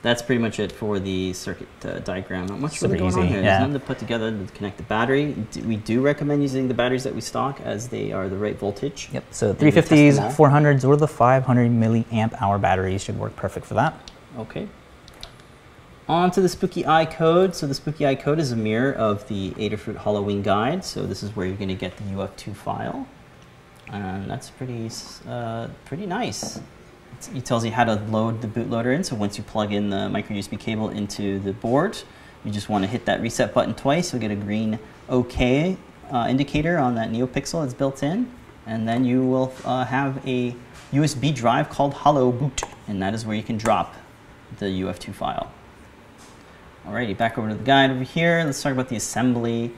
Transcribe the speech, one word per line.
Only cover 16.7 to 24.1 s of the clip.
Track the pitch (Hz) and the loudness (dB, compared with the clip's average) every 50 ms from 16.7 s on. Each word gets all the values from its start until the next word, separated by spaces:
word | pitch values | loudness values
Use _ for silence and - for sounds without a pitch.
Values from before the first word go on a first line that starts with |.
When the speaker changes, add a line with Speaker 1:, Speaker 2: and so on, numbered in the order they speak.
| - 175 - | -2 -2 2
Speaker 1:
Eye | 143 156 165 160 | 4 4 4 4
code. | 156 - - 160 160 165 175 190 190 185 | 2 0 2 4 6 6 6 4 4 2
So | - 160 | -2 -4
the | 143 139 | -4 -4
Spooky | - - 151 147 - 151 | -4 -4 -6 -2 0 2
Eye | 139 135 | 2 2
code | 135 - 143 147 160 | 2 0 0 0 2
is | 160 127 | 0 0
a | 120 | 0
mirror | 113 107 110 110 113 127 139 - | 0 0 0 2 2 2 0 2
of | - 113 107 104 104 - | 2 2 0 0 0 -4
the | - 110 98 95 92 | -6 -4 -4 -4 -4
Adafruit | - - 107 101 107 101 - 113 104 | -4 -4 -4 -4 -4 -4 -6 -8 -8
Halloween | 92 - 104 104 104 98 101 101 101 | -4 -2 0 0 0 0 0 0 0
Guide. | 98 104 98 104 110 131 165 190 185 | 2 2 2 2 2 0 0 -2 -4
So | - - 104 101 | -6 -6 -6 -4
this | 95 98 - 104 | -4 -6 -6 -8
is | 104 110 | -8 -4
where | 104 90 | -4 -4
you're | 92 95 | -4 -4
gonna | 101 104 95 95 | -4 -4 -4 -4
get | 92 92 92 - | -4 -6 -8 -8
the | - 107 98 | -8 -8 -6
U | 95 98 95 | -4 -4 -6
F | 95 - | -6 -8
two | - - 110 104 | -12 -12 -12 -12
file. | - - - - - 113 - - 269 262 - - - - - - - - - - - - - - - - - | -8 -6 -6 -6 -4 -6 -6 -8 -8 -10 -12 -16 -20 -20 -20 -20 -20 -20 -20 -20 -20 -20 -20 -20 -20 -18 -12
And | - 101 101 95 | -10 -8 -8 -6